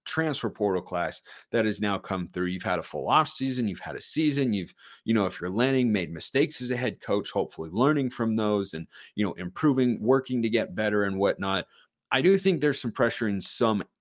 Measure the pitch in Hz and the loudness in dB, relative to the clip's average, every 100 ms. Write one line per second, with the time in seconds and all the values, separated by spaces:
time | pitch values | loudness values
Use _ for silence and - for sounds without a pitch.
0 | - 160 160 135 110 - 104 92 - 87 | -6 -2 -2 -2 -4 0 0 0 -2 -4
1 | 80 - - - - 120 110 98 104 98 | -4 -6 -14 -20 -4 0 0 0 -2 -2
2 | - 95 87 90 90 92 101 87 78 73 | -4 -4 -4 -2 -2 -2 -2 -2 -4 -4
3 | 76 143 147 - 135 127 110 87 80 71 | 2 2 2 -2 -4 -2 -2 -4 -8 -8
4 | - 151 156 139 131 101 87 - - - | -4 0 0 2 0 0 -4 -10 -20 -8
5 | - 113 92 - 90 101 131 131 123 104 | 0 2 2 -2 -4 0 2 2 2 0
6 | 82 80 - 131 151 - 123 123 123 92 | -2 -6 -2 0 0 -2 -4 -2 -4 -4
7 | - 101 - 101 87 - 80 92 139 151 | -2 -2 0 -2 -4 -6 -4 2 2 2
8 | 131 - 113 110 107 104 98 80 85 - | -2 -2 0 2 2 0 -2 -6 -10 -16
9 | - - 101 85 90 - 151 131 123 110 | -10 -2 -2 -2 -8 0 2 4 2 2
10 | 110 135 131 127 113 113 98 90 107 104 | 2 2 2 -2 0 0 0 -2 0 2
11 | 101 95 98 - 98 95 - _ _ _ | 0 2 0 0 -2 -2 -4 _ _ _
12 | - 127 165 196 190 160 147 135 120 - | -2 2 4 4 4 2 2 0 -2 2
13 | 117 - 110 98 - - 117 104 - _ | 0 2 0 0 -2 2 2 2 -2 _